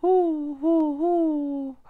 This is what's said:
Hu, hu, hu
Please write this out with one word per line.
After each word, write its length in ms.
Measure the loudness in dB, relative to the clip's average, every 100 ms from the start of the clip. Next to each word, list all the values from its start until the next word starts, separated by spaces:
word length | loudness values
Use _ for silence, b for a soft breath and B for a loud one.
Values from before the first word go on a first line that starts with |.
Hu, 560 | 4 4 2 0 -6 -4
hu, 120 | 0 2 2 0
hu 760 | 0 2 0 0 -4 -6 -8 -12 _